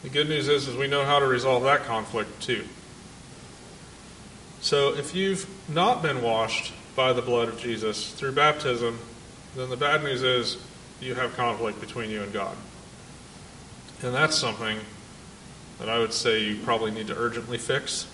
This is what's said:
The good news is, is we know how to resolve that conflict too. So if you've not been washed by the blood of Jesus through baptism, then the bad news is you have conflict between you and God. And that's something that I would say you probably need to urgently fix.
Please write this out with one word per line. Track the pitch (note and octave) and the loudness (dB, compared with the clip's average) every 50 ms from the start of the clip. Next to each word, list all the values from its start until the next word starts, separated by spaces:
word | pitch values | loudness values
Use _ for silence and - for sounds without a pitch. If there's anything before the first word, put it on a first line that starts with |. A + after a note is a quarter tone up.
| - | -10
The | C3+ | 0
good | C3 D3 D#3 D3+ | 0 2 2 2
news | D#3 D3 C3 C#3+ | 2 0 4 4
is, | D3 C#3+ C3+ C3+ | 4 4 4 -2
is | A#2+ | -2
we | B2+ C#3 | -2 0
know | C#3 C#3+ C#3+ C#3 | 2 2 2 4
how | C#3 D3 C#3+ | 6 6 6
to | C#3 | 6
resolve | C3 B2+ A#2+ B2 C3 B2+ A#2+ B2+ | 6 4 4 4 4 4 6 6
that | C3+ C#3+ C3+ - | 6 6 6 4
conflict | - A2+ A2 G#2 - - A2+ G#2 - - - | 0 -2 -2 -2 -2 -2 -4 -4 -4 -6 -8
too. | - - A#2+ G2+ - - - - - - - - - - - - - - - - - - - - - - - - - - - - - - - - - - - - - - - - | -2 -2 -2 -2 -2 -8 -12 -16 -18 -18 -18 -18 -18 -18 -18 -18 -18 -18 -18 -18 -18 -18 -18 -18 -18 -18 -18 -18 -18 -18 -18 -18 -18 -18 -18 -18 -18 -18 -18 -18 -18 -18 -14 -6
So | - - D3 C#3+ C#3 C#3 - | 0 2 4 6 6 4 2
if | D3 C3+ - E3+ | 0 -4 -2 -2
you've | F#3 F#3+ G3 F#3+ F3+ - - - - - - | 0 2 2 0 0 -4 -10 -12 -12 -8 -2
not | D3 E3 F#3 A#3 B3+ - | 2 4 6 6 6 4
been | E3 D3+ C3+ B2+ | 2 0 0 2
washed | A#2 A#2 A2+ A2 A2 A2 - - - - - - - - - | 2 2 4 2 2 2 0 -2 -2 -4 -10 -12 -16 -6 0
by | C3 B2+ C3 | 2 4 4
the | B2 B2 | 4 2
blood | A#2 B2 A#2+ A#2 A#2 A2+ | 2 2 2 2 2 0
of | A2+ - | -2 -6
Jesus | - A#2+ A2+ G#2+ A2 G#2+ G#2 - - - | -4 -4 -4 -2 -2 -2 -2 -2 -6 -8
through | - - C#3+ C3+ | -6 -4 -4 0
baptism, | C3+ C#3+ D3 D3+ D3 - - C3+ B2 A#2 A#2+ A#2 A#2 A#2 - - - - - - - - - - - | 4 6 6 6 6 4 0 0 0 2 0 -2 -2 -4 -10 -14 -14 -16 -16 -18 -18 -18 -18 -12 -8
then | C3 B2+ B2+ | -8 -6 -6
the | B2+ | -2
bad | B2 D3 C#3+ D3+ D3+ D3 | 0 2 4 4 4 2
news | C#3 C3 B2 | 0 0 2
is | C3 B2+ B2+ B2 A2+ - - - - - - - - - - - | 4 4 4 4 2 0 -4 -6 -10 -16 -16 -18 -18 -18 -16 -10
you | C3 B2+ A#2+ | -8 -6 -2
have | B2 B2+ A#2 - | -2 -2 -2 0
conflict | - B2 A#2 A2 G#2 A#2 G#2+ G2+ G#2 | 0 0 0 2 0 -2 -2 -2 -6
between | G#2 - - B2 A2+ G#2+ | -10 -8 -6 -6 -4 -4
you | G#2+ G#2 | -4 -4
and | G2+ G2+ | -4 -4
God. | G2+ G#2 F#2+ - - - - - - - - - - - - - - - - - - - - - - - - - - - - - - - | -4 -4 -4 -4 -6 -10 -14 -16 -16 -18 -18 -18 -18 -18 -18 -18 -18 -18 -18 -18 -18 -18 -18 -18 -18 -18 -18 -18 -18 -18 -18 -18 -12 -6
And | - B2 B2 | -4 -2 2
that's | C#3 D3+ D#3 - | 4 4 4 4
something | - C3+ A#2+ G#2+ A2 A#2 G#2+ G#2+ G#2+ G#2+ - - - - - - - - - - - - - - - - - - - | 2 0 0 -2 -2 -2 -2 -2 -4 -6 -12 -14 -16 -18 -18 -18 -18 -18 -18 -18 -18 -18 -18 -18 -18 -18 -18 -12 -8
that | G#2+ A2 | -4 0
I | A#2 A#2 | 2 2
would | A2+ G#2+ | 2 2
say | - - - A#2+ A2 A2 | 0 2 4 4 4 4
you | G#2+ G#2+ G#2 G#2 | 4 2 0 -2
probably | - B2 A#2 A2+ A2+ G#2+ | 2 2 2 2 2 0
need | G#2+ A2+ G#2+ - | -2 -4 -4 -4
to | - | -2
urgently | - A#2+ A#2+ A#2 A#2+ A2+ A#2+ B2 A2+ | 0 0 0 0 -4 -4 -4 -6 -4
fix. | - - C3+ C#3 C#3 - - - - - | 0 0 0 0 0 -2 -4 -4 -6 -8